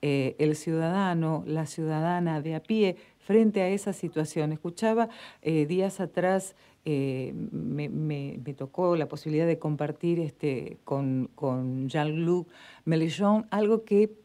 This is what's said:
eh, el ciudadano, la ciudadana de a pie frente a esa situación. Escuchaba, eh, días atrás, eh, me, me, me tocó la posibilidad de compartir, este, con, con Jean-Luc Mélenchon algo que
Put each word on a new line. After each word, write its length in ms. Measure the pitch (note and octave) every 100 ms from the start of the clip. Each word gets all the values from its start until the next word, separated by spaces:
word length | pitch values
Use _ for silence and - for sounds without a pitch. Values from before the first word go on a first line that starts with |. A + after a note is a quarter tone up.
eh, 340 | D3 C#3 C3+ -
el 160 | D3+ D3+
ciudadano, 880 | - D#3+ E3 F#3 F#3+ E3+ D#3+ D#3+ E3+
la 220 | D#3 D#3
ciudadana 720 | - D#3+ D#3 E3 F3 E3+ D#3+
de 140 | D3+ D#3+
a 80 |
pie 320 | - A3 G3+ F3 - _
frente 420 | - G#3 A3 G#3
a 60 | F#3
esa 260 | G3 G3+
situación. 580 | F#3+ E3+ - D#3 - D#3
Escuchaba, 580 | D#3 F3 E3+ A3 A3 A3+ - - -
eh, 240 | - D#3+ D3
días 320 | F3+ F#3+ F#3+
atrás, 560 | F3+ - F3+ F#3+ F#3+ - - _ -
eh, 480 | C#3+ C#3 C3 C3 - -
me, 380 | - - C#3+ D3
me, 500 | C#3+ D#3 C#3+ C#3 C#3+
me 100 | C3+
tocó 420 | C3+ C3+ - F3+ E3+
la 120 | C#3
posibilidad 380 | D3 - D#3 E3+
de 140 | E3
compartir, 600 | D#3 D3+ D3 D3+ E3+ E3+
este, 580 | D#3+ - D3 B2+ - - -
con, 440 | C#3 C#3 C3 B2 -
con 520 | C#3 B2+ B2+ C3 C3+
Jean-Luc 640 | D#3 D3+ D#3 E3+ F3+ E3+ - - - -
Mélenchon 600 | D#3+ E3 D#3 G3+ G#3+ A3
algo 320 | G3 G#3+ A3+
que 380 | A3 G3+ G#3+ -